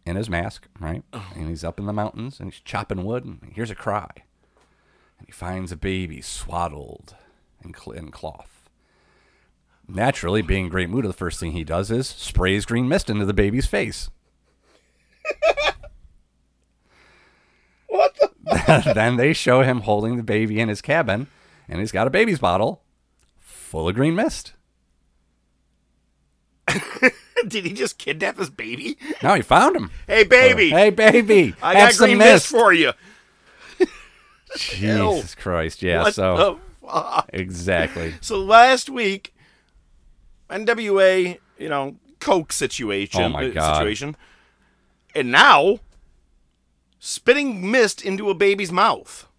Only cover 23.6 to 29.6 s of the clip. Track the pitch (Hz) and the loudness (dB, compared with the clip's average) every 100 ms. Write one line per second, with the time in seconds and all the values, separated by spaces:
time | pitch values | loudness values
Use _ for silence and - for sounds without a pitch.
23.6 | - 80 80 104 147 170 294 - - _ | -12 -6 -4 0 -2 0 -4 -6 -16 _
24.6 | _ _ _ _ _ _ _ _ _ _ | _ _ _ _ _ _ _ _ _ _
25.6 | _ _ _ _ _ _ _ _ _ _ | _ _ _ _ _ _ _ _ _ _
26.6 | - 160 - - 254 - _ - 233 220 | -6 -6 -8 0 0 0 _ -6 -4 -4
27.6 | 175 202 - - - 156 196 - 165 - | -8 -6 -8 -8 -8 -4 -4 -4 -10 -8
28.6 | 110 208 196 294 285 - - 196 - 156 | -12 -10 -10 -12 -12 -4 0 0 4 4